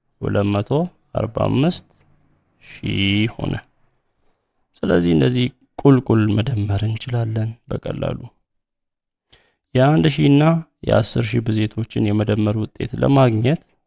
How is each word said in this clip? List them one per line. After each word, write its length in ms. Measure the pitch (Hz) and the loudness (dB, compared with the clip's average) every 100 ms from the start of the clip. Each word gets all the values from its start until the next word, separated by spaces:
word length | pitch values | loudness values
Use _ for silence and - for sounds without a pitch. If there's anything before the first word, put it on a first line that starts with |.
| _ _ | _ _
ሁለት 260 | 107 104 101 | -4 -2 0
መቶ 220 | 101 101 139 175 - _ | -2 -2 -2 -2 -8 _
አርባ 220 | - 107 110 | -6 -4 -2
አምስት 420 | 104 110 156 - - _ _ _ _ _ _ _ | -2 0 0 -2 -10 _ _ _ _ _ _ _
ሺህ 380 | - - 110 104 98 101 110 | -20 -12 -6 -2 0 0 -2
ሆነ። 220 | - - 92 - _ _ _ _ _ _ _ _ _ _ _ | -4 -6 -6 -10 _ _ _ _ _ _ _ _ _ _ _
ስለዚህ 280 | - 175 - | 0 0 2
እንደዚህ 360 | 160 131 123 123 - _ - | 2 2 0 -2 -6 _ 0
ቁልቁል 420 | 143 127 123 113 107 | 4 4 4 2 2
መደመር 500 | 104 110 110 101 101 | 0 -2 -2 -2 -2
እንችላለን 680 | 110 110 - 120 113 110 113 113 - | -4 -6 -6 -4 -4 -4 -6 -8 -10
በቀላሉ። 540 | - - - 82 - 120 - _ _ _ _ _ _ _ _ _ _ _ _ _ 127 | -8 -8 -6 -6 -6 -12 -20 _ _ _ _ _ _ _ _ _ _ _ _ _ 2
የአንድ 300 | 135 160 160 | 4 4 2
ሺህ 180 | 139 147 | 2 4
እና 160 | 139 156 165 165 _ | 6 4 2 -4 _
የአስር 400 | - 107 110 123 | 0 0 2 -2
ሺህ 180 | 113 120 | -2 -2
ብዜቶችን 640 | 113 110 107 - 110 - 107 | -2 -2 -2 -4 -6 -2 0
የመደመር 500 | 104 107 104 104 110 | 0 0 0 0 -2
ውጤት 340 | 107 - - | -6 -8 -8
ለማግኘት 680 | 117 127 139 127 110 120 165 _ _ | -2 2 4 4 2 0 -2 _ _